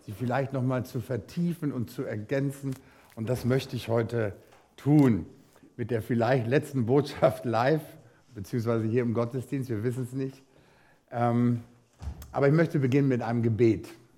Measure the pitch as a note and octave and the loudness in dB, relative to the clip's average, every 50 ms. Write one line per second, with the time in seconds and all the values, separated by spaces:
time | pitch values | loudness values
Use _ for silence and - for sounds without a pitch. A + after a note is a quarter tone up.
0 | _ - G2+ - B2+ A#2+ B2 C3+ C#3 C3 C#3 C3 B2 C3 C3 B2+ B2+ - - B2+ | _ -12 -8 -6 -4 -2 0 -2 -2 -2 -4 -2 -2 0 0 -2 -4 -4 -8 -8
1 | - - C3 A2+ - - - E3+ F3 F3 E3 - D#3 D3 A#2 B2+ A2 - - - | -6 -4 -6 -6 -6 -8 -4 -2 -2 -2 -2 -4 -4 -4 -4 -4 -6 -6 -6 -8
2 | C3 - A2+ G#2 G#2 - C#3+ C#3 C#3 C#3+ C3+ - C#3 C#3 B2+ - - - - - | -8 -6 -6 -8 -4 -2 -2 -2 -2 -2 -6 -6 -8 -8 -8 -8 -14 -20 -20 -20
3 | - _ - - A2+ G#2 A#2 A#2+ - A#2+ B2+ A2+ - - - A#2 - - A2+ A#2+ | -20 _ -10 -8 -4 -4 -4 -2 0 0 0 0 0 -4 -8 -8 -4 0 0 0
4 | A2+ G#2 A#2 A#2 A2 G2+ - - - _ - - _ _ _ - - C3+ D3 D3+ | 0 0 -2 -2 -2 -4 -6 -10 -20 _ -20 -20 _ _ _ -4 2 4 6 6
5 | C#3 B2+ G#2+ F2 E2+ - - - - _ _ _ - - _ - A#2+ G#2 B2 A2 | 6 6 4 2 -2 -8 -16 -20 -20 _ _ _ -20 -18 _ -8 -4 -2 -2 -4
6 | - - B2 A#2 A#2 A#2 C3+ C3 A2+ A#2 C3 D3+ - - - C3 A2+ G#2+ C3 D3 | -2 0 0 2 2 2 2 2 2 2 0 0 0 0 -2 -2 2 4 4 2
7 | C#3+ D3 - - - C3 - - - B2 A2+ A2 A#2+ C#3 D#3+ D#3 D#3 - - - | 2 0 -2 2 2 2 2 0 -4 -2 0 2 2 2 2 0 -2 -8 -20 -20
8 | - - _ _ _ _ A#2+ G#2 G2+ - - B2 G#2+ A#2 A#2 A2+ A2 A2 A2 B2+ | -20 -20 _ _ _ _ -14 -14 -10 -4 -4 -2 0 0 0 0 0 0 0 0
9 | A#2+ A#2+ A2 A#2 A#2+ A#2 B2+ C3 A#2 - C#3+ C#3 B2+ C3+ A#2 G#2 G#2+ B2+ A#2 B2 | 0 0 0 0 -2 -2 -4 -8 -6 -6 -6 -6 -4 -4 -4 -4 -2 -4 -4 -4
10 | B2+ A2+ B2+ C3+ C3+ C3+ C3+ - _ _ _ - _ _ _ _ _ _ _ _ | -8 -6 -6 -6 -6 -6 -8 -14 _ _ _ -20 _ _ _ _ _ _ _ _
11 | _ _ - A#2+ A#2+ A#2+ A#2 A#2+ A#2+ A#2+ A#2+ A#2 - - - _ _ _ _ _ | _ _ -2 0 2 2 4 4 4 2 2 0 -4 -12 -20 _ _ _ _ _
12 | - - - - - - - C3 C#3 C#3+ D3 E3 E3 D#3+ - D#3 C3+ B2+ A#2 C#3+ | -12 -12 -12 -12 -16 -8 -2 2 4 4 6 6 4 4 2 0 2 4 4 4
13 | C#3+ C3+ B2+ A#2 A#2 A2+ A#2+ A#2+ A2+ A#2 A2 G2+ A#2+ A2+ G#2 E2+ - - - - | 4 4 2 0 0 -2 0 2 2 2 4 6 6 4 4 2 -2 -14 -20 -20
14 | - _ _ | -20 _ _